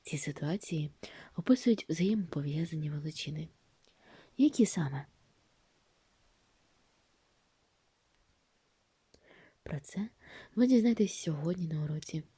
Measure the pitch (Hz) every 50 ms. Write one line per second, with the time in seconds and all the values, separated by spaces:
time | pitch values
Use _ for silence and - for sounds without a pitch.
0 | _ - - 147 - 151 143 - 143 147 175 208 - - 175 156 147 147 - _
1 | - - - - - - - - - - 254 254 - 240 220 202 - - 160 160
2 | 175 196 220 214 185 170 - 147 143 147 143 156 170 170 165 156 151 147 147 147
3 | 147 160 151 - - - 160 151 160 160 _ _ _ _ _ _ _ _ _ _
4 | _ - - - - - _ - 269 302 - - 226 196 - 185 156 135 139 135
5 | 143 - _ _ _ _ _ _ _ _ _ _ _ _ _ _ _ _ _ _
6 | _ _ _ _ _ _ _ _ _ _ _ _ _ _ _ _ _ _ _ _
7 | _ _ _ _ _ _ _ _ _ _ _ _ _ _ _ _ _ _ _ _
8 | _ _ _ _ _ _ _ _ _ _ _ _ _ _ _ _ _ _ _ _
9 | _ _ - _ _ - - - - - _ _ _ - 170 139 - - - 190
10 | 208 233 _ _ - - - - - - - 214 247 247 262 233 214 240 226 -
11 | 214 185 - - - 170 156 143 147 170 180 185 170 160 156 151 151 147 151 156
12 | - - - 156 151 - _